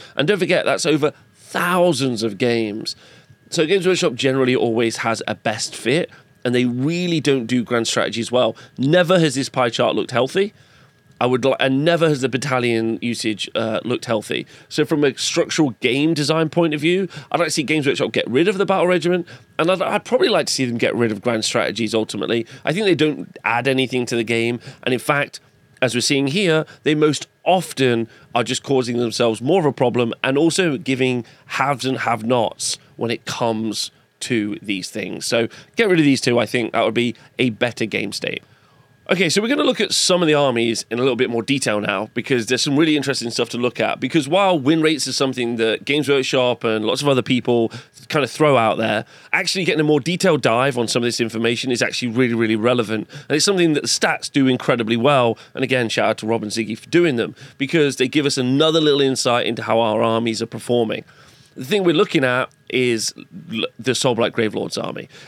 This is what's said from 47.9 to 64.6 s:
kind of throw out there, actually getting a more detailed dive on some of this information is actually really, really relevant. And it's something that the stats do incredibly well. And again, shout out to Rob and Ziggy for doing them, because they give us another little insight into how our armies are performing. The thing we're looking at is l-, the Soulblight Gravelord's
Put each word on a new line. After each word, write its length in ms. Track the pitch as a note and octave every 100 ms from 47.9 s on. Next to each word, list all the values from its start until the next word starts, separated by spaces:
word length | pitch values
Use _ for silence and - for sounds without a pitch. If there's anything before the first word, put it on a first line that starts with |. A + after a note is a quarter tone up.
| - -
kind 140 | D#3
of 60 | B2+
throw 260 | - D3+ C3
out 220 | A2 E2
there, 280 | A2 G#2+ - - -
actually 320 | D#3+ F#3 F#3+ E3+
getting 140 | D#3
a 40 |
more 160 | D3+ D3+
detailed 440 | D3 F3+ F#3+ D3+
dive 340 | B2 A2+ C3+ B2
on 100 | A2+
some 140 | B2
of 60 | A#2+
this 120 | A#2
information 520 | A2+ A2+ A#2 A#2 B2+
is 100 | A#2+
actually 280 | A#2+ - B2
really, 260 | A2+ B2+ A#2
really 200 | A2 A2
relevant. 540 | A2 B2 G#2 G#2+ - - -
And 80 | D3
it's 100 | G3+
something 280 | G3 E3+
that 80 | D3
the 60 | A#2+
stats 440 | - F#3+ D3+ -
do 160 | D3 C3
incredibly 500 | B2+ - B2 A2 A#2
well. 420 | C3 C#3 A#2+ A2+ - -
And 80 |
again, 260 | B2+ B2+ A2+
shout 200 | - G#2
out 80 | A2
to 80 | G#2+
Rob 160 | A2+
and 80 | G#2+
Ziggy 260 | A2 G#2+ A2+
for 120 | -
doing 260 | E3 E3+ A#2+
them, 180 | F#2+ - - -
because 380 | C#3 E3+ C#3+ B2+
they 120 | B2+
give 200 | D3+ C#3+
us 100 | C3+
another 440 | B2 C3+ D#3+ D#3+
little 200 | D3+ C#3+
insight 460 | C3+ C3 C3 A#2+ -
into 160 | A2+
how 160 | A2 A2+
our 240 | A2+ A2
armies 360 | A2+ A2+ A#2 G#2+
are 60 | A2+
performing. 580 | A2+ - A#2+ A2 B2 - - - - _ -
The 100 | C3
thing 180 | G3+
we're 120 | F3+ D#3+
looking 280 | G3+ E3
at 260 | B2+ B2 - _ -
is 440 | B2+ B2 A2+ G#2+ - - F2 -
l-, 140 | A2+ - -
the 140 | B2
Soulblight 400 | A#2 C3+ A2+ G#2+
Gravelord's 460 | - A2 G#2+